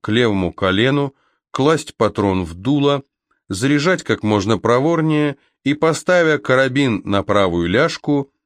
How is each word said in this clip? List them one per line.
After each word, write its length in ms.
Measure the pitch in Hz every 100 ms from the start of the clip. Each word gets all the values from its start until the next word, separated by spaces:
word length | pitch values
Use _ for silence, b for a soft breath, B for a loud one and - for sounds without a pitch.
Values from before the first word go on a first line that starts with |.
к 80 | -
левому 420 | 110 120 101 90
колену, 640 | - 95 95 123 143 143 - _ _ _
класть 440 | - 135 160 - -
патрон 500 | 107 - 101 92 85
в 100 | 87
дуло, 480 | 107 143 143 143 - _ _ _ -
заряжать 540 | 95 131 143 156 180
как 220 | - 110
можно 340 | 104 107 98 110
проворнее 800 | 110 120 147 170 156 151 147 143 b b
и, 120 | 139 143
поставя 640 | 160 151 - 180 165 147
карабин 640 | 147 131 135 127 135 104 -
на 160 | 101
правую 480 | 98 101 95 85 85
ляжку, 600 | 104 160 - - 143 135 _